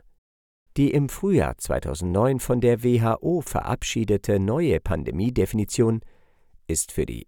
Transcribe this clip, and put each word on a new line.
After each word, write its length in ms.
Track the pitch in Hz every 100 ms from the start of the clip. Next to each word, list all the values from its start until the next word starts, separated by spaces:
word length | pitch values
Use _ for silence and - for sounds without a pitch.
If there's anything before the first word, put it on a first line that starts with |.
| _ _ _ _ _ _ _ -
Die 140 | 139
im 180 | 147 139
Frühjahr 480 | - 196 160 69 62
zweitausendneun 840 | - 64 - 73 87 95 127 131
von 220 | - 123
der 220 | 120 113
W 180 | 120 120
H 160 | 113 113
O 200 | - 175
verabschiedete 960 | - - - 127 - - 104 101 - 101
neue 400 | 98 139 165 82
Pandemiedefinition 1200 | - 82 64 69 113 120 95 107 101 - 113 113 - - _ _ _ - -
ist 240 | 80 -
für 160 | - 76
die 180 | 57